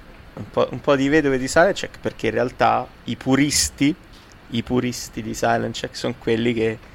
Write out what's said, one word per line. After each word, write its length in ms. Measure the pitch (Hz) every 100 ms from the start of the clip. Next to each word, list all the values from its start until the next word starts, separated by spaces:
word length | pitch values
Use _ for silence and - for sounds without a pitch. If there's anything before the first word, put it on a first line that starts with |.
| - - -
Un 100 | - 104
po', 200 | - -
un 100 | 123
po' 140 | -
di 140 | 143 135
vedove 300 | 156 143 131
di 100 | 127
Silent 260 | 160 185
Check, 240 | 180 - -
perché 280 | 113 - 113
in 40 |
realtà 520 | 110 123 - 117 117 127 -
i 120 | - 120
puristi, 760 | 131 131 147 - - - 139 - - - - - -
i 120 | 117
puristi 580 | - 123 123 120 - -
di 140 | 110
Silent 420 | 113 117 117 113 120
Check 200 | 127 -
sono 180 | 127 120
quelli 360 | - 113 117
che 240 | 113 113 110 -